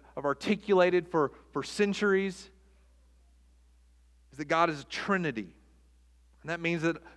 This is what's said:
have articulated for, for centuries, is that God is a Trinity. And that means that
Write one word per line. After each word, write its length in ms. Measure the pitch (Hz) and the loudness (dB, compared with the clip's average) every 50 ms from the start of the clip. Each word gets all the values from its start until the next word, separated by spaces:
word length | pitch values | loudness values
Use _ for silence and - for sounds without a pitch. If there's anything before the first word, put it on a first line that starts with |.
| - - - | -20 -16 -10
have 100 | 139 139 | -4 -2
articulated 800 | 143 139 - - - 208 202 - 208 196 180 180 180 175 180 170 | -2 -2 -2 -2 -2 -2 -2 0 2 4 4 6 4 4 2 0
for, 240 | - - 160 143 131 - - - - | 0 0 0 0 0 -2 -8 -16 -10
for 120 | - 147 135 | -8 -8 -8
centuries, 840 | - - - 208 202 190 - 208 202 196 196 196 190 180 - - - - _ _ _ _ _ _ _ _ _ _ _ _ _ _ _ _ _ _ _ _ _ _ _ _ _ _ _ _ _ _ _ _ _ _ _ | -4 -2 0 0 0 0 0 2 2 2 2 0 -2 -6 -10 -16 -20 -20 _ _ _ _ _ _ _ _ _ _ _ _ _ _ _ _ _ _ _ _ _ _ _ _ _ _ _ _ _ _ _ _ _ _ _
is 60 | - | -12
that 80 | 139 156 | -8 -4
God 240 | 143 165 165 170 170 | 0 2 2 2 2
is 120 | 151 139 | 0 -4
a 40 | 135 | -8
Trinity. 680 | - - - - 202 196 185 175 151 117 110 98 82 - - _ _ _ _ _ _ _ _ _ _ _ _ _ _ _ _ | -10 -10 -6 -2 0 0 0 0 0 -2 -4 -6 -10 -12 -20 _ _ _ _ _ _ _ _ _ _ _ _ _ _ _ _
And 80 | - 156 | -10 -8
that 120 | 170 170 | -6 -2
means 200 | 165 170 170 160 | -2 -2 0 0
that 160 | 156 165 160 151 - - - | 0 0 -2 -2 -8 -20 -20